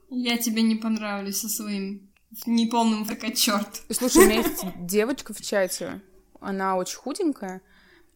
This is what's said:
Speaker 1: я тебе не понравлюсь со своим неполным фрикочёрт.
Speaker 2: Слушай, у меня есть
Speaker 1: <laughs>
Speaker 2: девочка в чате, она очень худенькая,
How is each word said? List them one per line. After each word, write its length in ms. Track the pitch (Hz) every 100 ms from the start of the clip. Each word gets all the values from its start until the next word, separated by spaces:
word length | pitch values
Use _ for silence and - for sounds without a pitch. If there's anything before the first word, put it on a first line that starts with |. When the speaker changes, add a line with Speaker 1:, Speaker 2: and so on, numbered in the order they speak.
| _
Speaker 1:
я 280 | 247 240 233
тебе 240 | 240 220
не 120 | 226 220
понравлюсь 600 | 226 220 214 202 196 196
со 80 | 220
своим 600 | - 208 202 196 196 - _ _ - -
неполным 580 | 233 226 233 226 214
фрикочёрт. 760 | 214 226 226 - - 208 220 - -
Speaker 2:
Слушай, 340 | 226 247 320
у 20 | 381
меня 100 | 214
есть 260 | 330 - 185
Speaker 1:
<laughs> 80 | 175
Speaker 2:
девочка 540 | 175 202 220 262 -
в 60 | 208
чате, 600 | - 208 185 - 180 185 - - _ -
она 360 | - 196 190 190
очень 200 | 185 -
худенькая, 640 | - 294 349 262 190 185 - _ _ - _